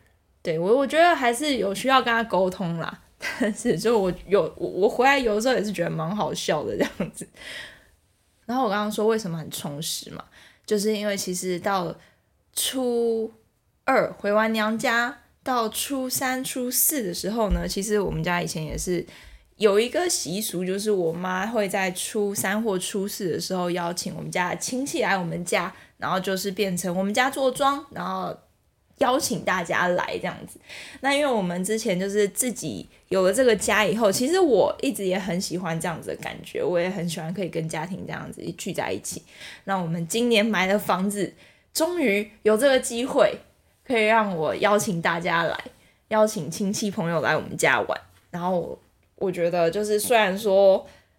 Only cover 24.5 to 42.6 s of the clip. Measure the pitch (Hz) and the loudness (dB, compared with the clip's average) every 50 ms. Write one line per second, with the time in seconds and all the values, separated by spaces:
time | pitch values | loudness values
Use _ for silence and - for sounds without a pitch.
24.5 | - 180 - - 262 247 269 285 - 320 214 180 196 190 175 165 165 175 175 - | -4 -4 -6 -4 -4 -4 -4 -4 -2 -2 0 0 0 0 -2 -2 -4 -6 -4 -2
25.5 | - 196 170 185 - - - - _ - - 135 170 190 185 202 190 185 185 196 | -2 -2 -2 -4 -8 -14 -20 -20 _ -8 -4 -2 -2 -2 -2 -2 -2 -2 -2 -4
26.5 | 190 220 208 190 180 175 - 185 175 185 190 196 208 247 247 269 262 - 269 262 | -2 -2 -2 -2 -2 -2 -2 -2 -2 -2 -2 0 0 0 0 0 0 0 0 0
27.5 | 247 262 277 269 277 277 320 - - - 180 185 190 190 185 170 - - _ _ | 2 2 2 2 0 0 -4 -10 -10 -8 -8 -6 -6 -6 -6 -6 -8 -10 _ _
28.5 | _ _ _ _ _ _ _ _ _ - - 233 254 285 - - 233 160 - - | _ _ _ _ _ _ _ _ _ 0 2 4 4 2 2 0 -2 -2 -2 0
29.5 | 180 180 175 - 165 104 175 180 180 175 - - - - - - 170 - - - | -2 0 0 0 0 2 2 2 2 0 0 -2 -4 -6 -6 -8 -8 -10 -12 -16
30.5 | - - _ - - - - - - - - - 285 - 294 285 247 220 185 175 | -18 -20 _ -18 -18 -18 -16 -18 -12 -4 -2 0 2 2 2 2 2 2 0 0
31.5 | 175 180 185 202 214 220 220 233 185 175 190 196 196 208 208 190 196 - 262 254 | -2 -2 -2 -2 -2 -2 0 0 0 0 0 0 2 2 2 2 2 0 -2 -2
32.5 | 196 - - 151 104 90 - - _ _ _ - 180 190 185 180 196 240 269 247 | -4 -4 -6 -8 -8 -8 -10 -14 _ _ _ 0 2 4 4 4 6 6 6 6
33.5 | 220 190 - - 208 202 214 185 190 220 240 202 190 - 247 269 339 381 370 302 | 4 4 2 2 4 4 4 4 2 4 4 4 4 4 2 2 4 4 4 6
34.5 | 240 185 139 - - - - 277 214 196 196 185 180 190 185 185 170 180 202 - | 6 6 6 4 2 0 -2 -2 -2 -2 -2 -2 -2 -2 -2 -2 -2 -2 -2 -4
35.5 | 160 175 190 165 165 165 160 180 160 - - - 76 - - - - - - - | -4 -4 -4 -4 -4 -2 -4 -4 -4 -6 -6 -8 -8 -8 -8 -10 -10 -10 -12 -8
36.5 | - 64 - 143 180 170 170 185 190 180 165 175 160 180 156 160 190 208 190 160 | -6 -4 -2 0 0 0 0 -2 -2 -4 -4 -4 -4 -6 -6 -6 -6 -4 -4 -4
37.5 | - 165 156 160 - 160 156 180 190 - - - - - - - - - - - | -4 -4 -4 -4 -4 -6 -6 -6 -8 -10 -10 -10 -10 -10 -10 -12 -12 -10 -10 -10
38.5 | 175 - - 208 156 - - - 95 - - - - - - - - - - - | -10 -8 -8 -6 -4 -4 -4 -4 -4 -6 -6 -8 -10 -10 -12 -16 -20 -20 -18 -18
39.5 | - - - 196 196 190 180 160 165 175 170 165 - 226 240 240 233 208 208 233 | -18 -12 -6 -4 -4 -2 -2 -2 -2 -4 -2 -2 0 0 2 4 4 4 4 4
40.5 | 208 175 185 185 196 208 190 - 190 175 190 208 202 202 185 - - - - - | 2 2 2 2 2 2 2 2 0 2 0 0 -2 -2 -4 -4 -6 -10 -20 -20
41.5 | _ _ _ _ - - 311 330 359 349 294 233 196 202 214 - - - - 208 | _ _ _ _ -2 0 0 0 2 2 2 2 2 2 0 -4 -6 -2 2 4
42.5 | 214 214 | 4 6